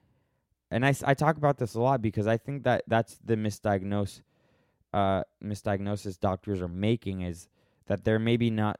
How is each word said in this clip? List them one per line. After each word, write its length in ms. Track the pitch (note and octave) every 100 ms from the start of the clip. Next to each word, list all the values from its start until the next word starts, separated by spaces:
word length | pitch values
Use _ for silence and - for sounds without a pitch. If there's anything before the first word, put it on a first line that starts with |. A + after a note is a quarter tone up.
| _ _ _ _ _ _ -
And 140 | A2+
I 60 | C3+
s-, 140 | C#3 C#3
I 80 |
talk 220 | C#3 D3+ D#3
about 220 | D3 D3
this 160 | A#2+
a 60 | A2+
lot 220 | B2 C3+
because 240 | A2 G#2+ G#2
I 100 | A2+
think 280 | - C#3+
that 200 | B2 A#2 -
that's 320 | A2+ - -
the 120 | A2 A2
misdiagnose-, 840 | G#2+ G2+ G#2+ G2 G2 G#2 G2 - _ _ _ _ _ _ _
uh, 300 | G2+ G2 F#2+ - -
misdiagnosis 760 | G#2 G2+ G#2+ G2 G2+ G#2 G2+ F2+
doctors 420 | G2+ F#2 - F#2+
are 80 | F2
making, 540 | F2+ G#2+ A#2 G2 F#2+
is 260 | F2+ E2+ - _ _ _ -
that 180 | G2+
they're 140 | A2 A2
maybe 320 | A2+ A#2+ A#2
not 280 | A2 G#2+